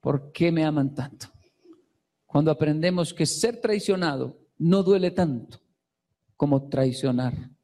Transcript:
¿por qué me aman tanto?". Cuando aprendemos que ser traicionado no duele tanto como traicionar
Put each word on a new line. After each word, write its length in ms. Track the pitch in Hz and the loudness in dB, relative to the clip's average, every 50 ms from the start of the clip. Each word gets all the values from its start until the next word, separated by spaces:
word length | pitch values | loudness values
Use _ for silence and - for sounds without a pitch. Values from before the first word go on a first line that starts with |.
¿por 300 | _ 139 139 139 - - | _ -2 -2 -2 -4 -6
qué 200 | - - 165 170 | -4 0 0 0
me 140 | 170 165 156 | 2 2 0
aman 300 | 156 143 147 135 139 143 | 0 0 0 0 -2 -2
tanto?". 320 | - 151 139 - - - - _ - _ _ _ _ _ - - _ _ _ _ _ _ _ _ _ _ | -6 -10 -10 -10 -18 -20 -20 _ -20 _ _ _ _ _ -20 -20 _ _ _ _ _ _ _ _ _ _
Cuando 240 | _ - 147 151 156 | _ 0 2 2 2
aprendemos 640 | 151 151 160 151 151 156 160 180 185 180 170 165 - | 2 2 2 0 0 0 0 0 0 0 -2 -4 -2
que 140 | - 165 147 | -4 -2 -2
ser 340 | - - - 226 240 - | -2 -2 -2 -2 -2 -2
traicionado 800 | - 220 214 202 - - 202 185 180 165 143 131 127 127 - - _ _ _ _ | -2 -2 -2 -2 0 -2 -2 0 0 -2 -2 -2 -6 -6 -8 -14 _ _ _ _
no 260 | 151 165 185 196 190 | 2 2 4 4 4
duele 280 | 175 202 190 180 180 | 4 4 4 2 0
tanto 480 | 175 - 180 160 135 117 113 - - - _ _ _ _ _ _ _ _ _ _ _ _ _ _ _ _ | 0 0 0 0 0 -4 -8 -12 -20 -20 _ _ _ _ _ _ _ _ _ _ _ _ _ _ _ _
como 320 | - 143 143 135 139 - | 0 2 2 0 0 0
traicionar 640 | - 139 135 131 120 - - 135 123 123 127 127 - - - - - _ | 0 0 2 2 0 -2 -2 -2 0 0 -2 -2 -4 -6 -10 -14 -18 _